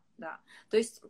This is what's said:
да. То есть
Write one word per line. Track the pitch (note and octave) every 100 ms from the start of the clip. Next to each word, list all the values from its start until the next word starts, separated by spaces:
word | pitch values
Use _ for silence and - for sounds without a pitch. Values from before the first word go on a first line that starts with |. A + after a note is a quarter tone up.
| _ -
да. | D#3+ - - - -
То | G#3+
есть | A#3 - -